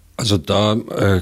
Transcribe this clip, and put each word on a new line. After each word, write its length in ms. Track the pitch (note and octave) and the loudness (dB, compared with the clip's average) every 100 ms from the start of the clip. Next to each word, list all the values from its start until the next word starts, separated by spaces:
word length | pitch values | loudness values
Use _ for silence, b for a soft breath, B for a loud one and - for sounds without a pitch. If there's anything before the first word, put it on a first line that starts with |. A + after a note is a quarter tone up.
| - - | -18 -6
Also 220 | A#2+ G2+ | -2 -2
da, 340 | D#2 G2 G#2+ | 0 0 2
äh, 460 | G#2+ - - G2+ F#2+ | 0 -4 -2 2 0